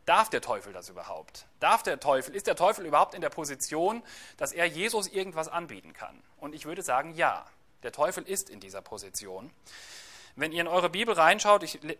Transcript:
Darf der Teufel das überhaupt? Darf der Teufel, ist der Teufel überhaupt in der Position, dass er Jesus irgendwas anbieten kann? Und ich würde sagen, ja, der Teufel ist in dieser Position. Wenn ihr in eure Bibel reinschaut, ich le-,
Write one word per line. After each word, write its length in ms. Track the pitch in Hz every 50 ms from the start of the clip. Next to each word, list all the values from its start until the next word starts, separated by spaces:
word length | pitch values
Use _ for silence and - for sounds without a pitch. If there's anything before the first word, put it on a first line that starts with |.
| _
Darf 240 | - 170 202 220 -
der 120 | - 120
Teufel 320 | - 127 113 98 - 101 95
das 160 | 90 87 -
überhaupt? 560 | 90 87 82 - 90 80 80 - - - - _ _ _
Darf 220 | 147 165 214 226 -
der 160 | 190 156 135
Teufel, 340 | - 151 135 131 131 - 165
ist 120 | 196 -
der 100 | - -
Teufel 280 | - 175 196 220 - 185
überhaupt 280 | 156 147 151 190 - -
in 80 | 196
der 80 | 160 143
Position, 760 | - - 156 143 139 131 - - 151 156 170 196 226 233 226 - - - - - -
dass 160 | - 143 131
er 140 | - 170 170
Jesus 420 | 170 147 160 190 233 233 214 190
irgendwas 400 | 180 - 190 190 190 165 160 160
anbieten 460 | 151 - 170 175 147 113 92 80 80 -
kann? 280 | - - - 64 - - _ _
Und 160 | _ 139 147 151
ich 120 | 151 -
würde 160 | 151 175 190
sagen, 340 | 180 143 123 131 147 165 160
ja, 300 | 160 165 135 98 78 - - - _ _ _ _ _ -
der 100 | 120 -
Teufel 340 | - 147 175 185 180 160
ist 220 | - 190 196 - -
in 100 | 107 101
dieser 220 | 95 95 95 98
Position. 680 | - - 110 101 98 95 - - 107 95 92 95 113 156 - _ _ - - - - - - - - - - - - - _
Wenn 160 | 127 147 160
ihr 100 | 156 170
in 60 | 170
eure 220 | 165 175 185 175 170
Bibel 240 | 165 190 233 233 208
reinschaut, 480 | 170 160 165 196 208 - 208 208 196
ich 200 | 175 156 - - -
le-, 140 | 120 -